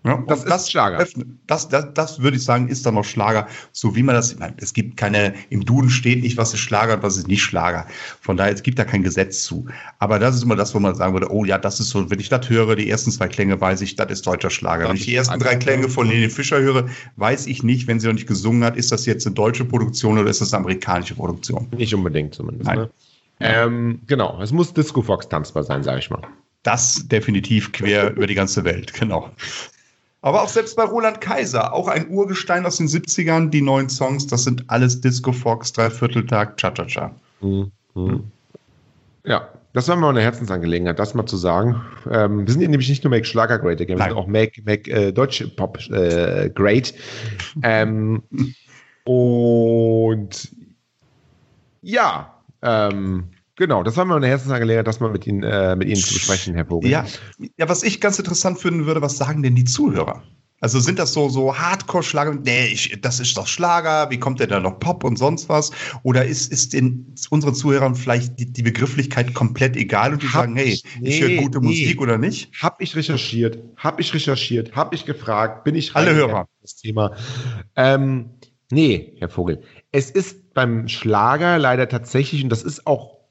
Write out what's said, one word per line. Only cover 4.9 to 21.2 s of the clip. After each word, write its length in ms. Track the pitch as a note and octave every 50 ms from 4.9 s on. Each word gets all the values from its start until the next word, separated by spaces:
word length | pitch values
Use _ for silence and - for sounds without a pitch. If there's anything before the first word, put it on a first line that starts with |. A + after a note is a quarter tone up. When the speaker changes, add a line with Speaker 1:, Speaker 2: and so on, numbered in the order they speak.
| - -
Speaker 1:
keine, 340 | G#2+ G2+ G#2 G#2 G#2 G2 G2+ - - _
im 160 | - - -
Duden 240 | B2 A#2+ C3+ B2+ B2
steht 320 | - - - A#2+ B2 B2
nicht, 140 | B2 A#2+ G#2+
was 160 | A2+ A2+ -
ist 80 | - A2
Schlager 340 | - - A2 G#2 A2+ A2+ A2
und 60 | G2
was 140 | G2+ G2+ F#2
ist 100 | F#2+ F2+
nicht 160 | F#2 G2+ G#2
Schlager. 440 | - - F#2+ F2 E2 F2 F2 E2+ E2 - - - - - - _
Von 160 | - - F#2+
daher, 160 | F#2 G2 G#2
es 100 | G#2 G2
gibt 160 | - C3 B2 B2
da 60 | G#2+
kein 180 | G#2+ - G2+
Gesetz 420 | F#2 F#2+ E2+ F#2 F#2+ F#2+ - - -
zu. 220 | - E2 E2+ B2 - - - - - - _
Aber 180 | G2+ G#2 A2 G2+
das 160 | A2 B2+ B2+
ist 60 | B2
immer 140 | A#2 A#2+ A2
das, 180 | F#2+ G#2 G#2 -
wo 40 | G#2+
man 160 | G2+ G2 F2+
sagen 200 | - F2+ F#2+ F#2+
würde: 160 | F#2 G2 -
Oh 140 | F#2+ G#2+ G#2+
ja, 100 | F#2+ F#2+
das 240 | F#2+ - G2+ - -
ist 80 | A2 -
so, 220 | - G2+ F#2+ E2
wenn 100 | G2+ G2
ich 80 | G2 -
das 220 | C3 B2+ B2 B2
höre, 260 | A#2 A2+ A2+ G#2+ A2
die 140 | G2+ G#2+ G#2
ersten 220 | G#2 A2 - A#2+
zwei 160 | - - F#2+ F#2+
Klänge, 300 | - - G2+ G2 G2 F#2+
weiß 220 | G2 F#2+ F#2+ F#2
ich, 160 | G2+ F#2+ -
das 140 | - - -
ist 160 | G2+ G2 -
deutscher 240 | F#2 F2+ E2+ - F2+
Schlager. 320 | - - - - E2+ E2
Speaker 2:
Das 80 | E2+ F2+
Speaker 1:
Wenn 60 | G2 F#2+
ich 60 | G2+
die 60 | -
Speaker 2:
ist 40 | A#2+ B2+ B2+ -
Speaker 1:
ersten 120 | - -
Speaker 2:
Schlager. 100 | A#2+ B2+
Speaker 1:
drei 40 | B2
Klänge 320 | B2 B2 C3+ C3+ B2+ B2+ B2+
von 180 | B2+ - A#2+
Helene 220 | A2+ A2 A#2 A2+ G#2+
Fischer 320 | - - C#3 - D3+ C#3+
höre, 260 | C3+ C3+ C3 C3 B2 B2 B2+ - - - _
weiß 300 | - G2+ A2 C3+ C#3 -
ich 160 | C3+ C3 -
nicht, 240 | A#2+ A2+ B2+ B2+ B2
wenn 120 | A#2+ A2+ A#2
sie 80 | A2 A2+
noch 60 | A2
nicht 120 | G#2+ - -
gesungen 340 | G#2+ F#2+ F#2+ A2 A#2 A#2+
hat, 140 | A#2 A#2 A#2
ist 160 | A#2 A#2 -
das 140 | A#2 G#2+ -
jetzt 180 | A#2+ G#2+ - -
eine 80 | G#2+ G2
deutsche 300 | - G#2 A2+ B2 B2+ B2+
Produktion 540 | B2 B2+ A#2+ A2 - - - - G#2+ G#2+ A2
oder 100 | G2+ G#2+
ist 140 | G#2+ -
das 100 | A2 F#2+
eine 120 | - G2 F#2+
amerikanische 500 | F#2 F#2+ F#2 - - F2+ F2 F2+ - -
Produktion? 520 | -